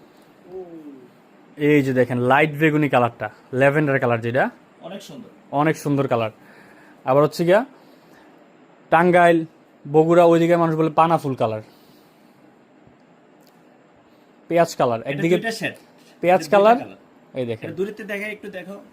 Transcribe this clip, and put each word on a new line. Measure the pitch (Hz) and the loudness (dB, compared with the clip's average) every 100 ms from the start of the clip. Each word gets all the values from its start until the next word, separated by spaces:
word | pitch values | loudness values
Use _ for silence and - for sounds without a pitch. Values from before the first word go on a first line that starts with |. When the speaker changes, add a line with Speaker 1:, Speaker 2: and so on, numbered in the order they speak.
| _ _ _ _ 180 185 175 165 147 135 123 _ _ _ _ - | _ _ _ _ -20 -18 -16 -18 -20 -20 -20 _ _ _ _ -4
Speaker 1:
এই | 147 147 | 2 2
যে | 135 | 2
দেখেন | 127 123 123 | 0 0 0
লাইট | 123 139 156 143 | 2 2 2 0
বেগুনি | 160 151 147 | 0 0 0
কালারটা, | 131 117 - 107 - - | 0 0 -4 -14 -14 -8
ল্যাভেন্ডার | 127 139 147 151 135 | 0 0 2 0 0
কালার | 120 117 | 0 -2
যেটা, | 117 127 226 - _ _ | -2 -2 -2 -6 _ _
Speaker 2:
অনেক | 165 196 | -18 -18
সুন্দর। | - 139 - _ - | -18 -20 -20 _ -8
Speaker 1:
অনেক | 139 156 156 | -2 -2 -2
সুন্দর | 147 139 135 | -2 -2 -2
কালার। | 120 110 - - - - - - _ 127 | -2 -4 -8 -20 -20 -20 -20 -20 _ 0
আবার | 139 | 2
হচ্ছে | 147 160 170 | 2 0 0
গিয়া | 202 269 - _ _ _ _ _ _ _ _ _ _ - | 0 0 -14 _ _ _ _ _ _ _ _ _ _ -2
টাঙ্গাইল, | 165 175 175 175 165 160 _ _ _ 143 | 2 4 4 4 2 -2 _ _ _ -2
বগুড়া, | 156 160 175 175 | 2 4 6 6
ওইদিকে | 170 165 175 | 4 2 2
মানুষ | 165 156 | 0 0
বলে | 160 | 0
পানা | 151 165 165 | 2 2 0
ফুল | 143 127 | -2 -4
কালার, | 117 107 - - _ _ _ _ _ _ _ _ _ _ _ _ _ _ _ _ _ _ _ _ _ _ _ _ _ _ - | -4 -6 -12 -20 _ _ _ _ _ _ _ _ _ _ _ _ _ _ _ _ _ _ _ _ _ _ _ _ _ _ -4
পেঁয়াজ | 165 165 - | 0 0 0
কালার, | 131 113 | -2 -2
Speaker 2:
এটা | 131 | -6
Speaker 1:
একদিকে | 143 165 202 | -4 -2 -2
Speaker 2:
দুইটা | 226 | -4
সেট। | - 143 - _ _ _ - | -8 -10 -12 _ _ _ -6
Speaker 1:
পেঁয়াজ | - 180 | 0 0
Speaker 2:
এটা | 156 202 | 2 2
দুইটা | |
Speaker 1:
কালার। | 208 247 - | 4 2 -2
Speaker 2:
কালার। | - _ _ _ 131 | -20 _ _ _ -10
Speaker 1:
এই | 120 | -8
দেখেন। | 110 - | -8 -10
Speaker 2:
এটা | 156 | -8
দূরেতে | 202 208 | -10 -10
দেখাই | 202 202 214 | -12 -10 -10
একটু | 208 208 | -14 -16
দেখো। | 190 180 202 - | -16 -16 -20 -20